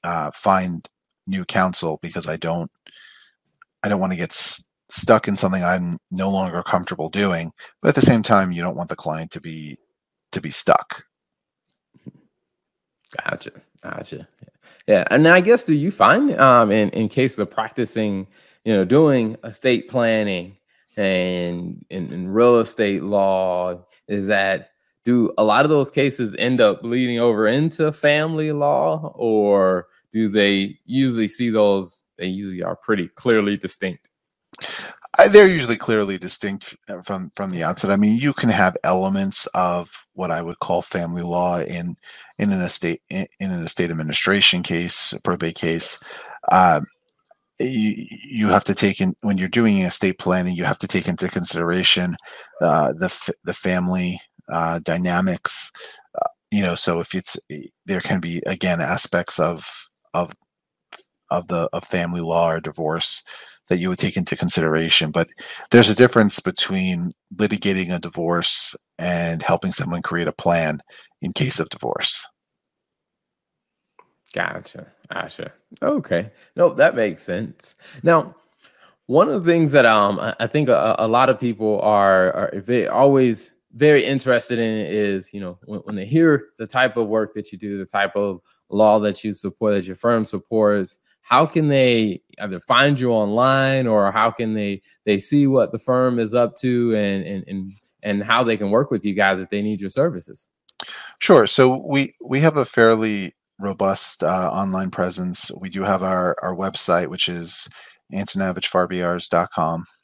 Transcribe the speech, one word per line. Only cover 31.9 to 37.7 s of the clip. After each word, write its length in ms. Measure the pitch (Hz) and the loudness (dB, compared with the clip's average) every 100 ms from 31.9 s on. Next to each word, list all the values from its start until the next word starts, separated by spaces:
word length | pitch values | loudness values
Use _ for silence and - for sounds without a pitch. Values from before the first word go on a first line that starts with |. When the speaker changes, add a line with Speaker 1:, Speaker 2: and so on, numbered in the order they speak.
| - _ - | -14 _ -10
Speaker 2:
they 80 | 92 | -8
usually 360 | 95 101 90 | -8 -10 -8
are 140 | 87 87 | -8 -8
pretty 320 | - 107 87 | -4 -4 -4
clearly 480 | - 127 110 101 101 | -6 0 2 0 -4
distinct? 520 | 95 - 95 82 _ _ _ _ _ - - - - - - - | -6 -6 -8 -10 _ _ _ _ _ -16 -14 -12 -14 -18 -4 6
Speaker 1:
Uh, 100 | 196 | 10
they're 200 | 202 196 | 12 10
usually 280 | 170 123 113 | 6 2 0
clearly 420 | - 110 101 95 | 0 0 0 -4
distinct 580 | 90 - 104 98 - - - | -6 -6 -6 -6 -10 -20 -16
f-, 180 | 92 - | -14 -8
from, 240 | 98 92 - | -8 -8 -8
from 140 | 98 | -8
the 120 | 90 | -4
outset. 280 | 82 | -4